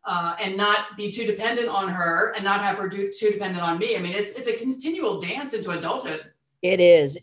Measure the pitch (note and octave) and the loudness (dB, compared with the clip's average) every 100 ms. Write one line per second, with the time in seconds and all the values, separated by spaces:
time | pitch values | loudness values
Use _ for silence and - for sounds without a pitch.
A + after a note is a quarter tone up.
0 | - F3+ F#3+ F#3 G3 F#3+ G#3 G#3+ - G3 | -2 -2 -2 -4 -6 0 2 2 -2 -8
1 | G#3 A#3 A3 G3+ A3+ A#3 A#3 G3+ F#3+ F3+ | -8 -4 -4 -2 -2 -2 -2 -2 -2 -2
2 | E3+ E3 A3 G#3+ G3 G3 G3+ G3 F#3+ G3+ | 0 2 0 0 0 0 0 -2 -6 -4
3 | G3 - G#3+ G3+ F#3+ F3+ E3+ E3+ A#3 A3 | -6 0 0 0 -4 -2 -2 -2 -2 -2
4 | F3 G3 G#3 C4 A#3+ A3+ C4 B3+ D4+ F4+ | -2 -4 -4 -4 -6 -4 -4 -4 -4 -2
5 | B3 F#3+ F3 B3+ C#4+ A3 F3+ E3 E3 B3+ | -2 -2 -6 -6 -6 -6 -4 -6 -4 -6
6 | - D#3 - _ _ _ F3+ F#3+ F3 E3+ | -6 -10 -12 _ _ _ 0 8 10 10
7 | C#3+ C#3+ | 8 2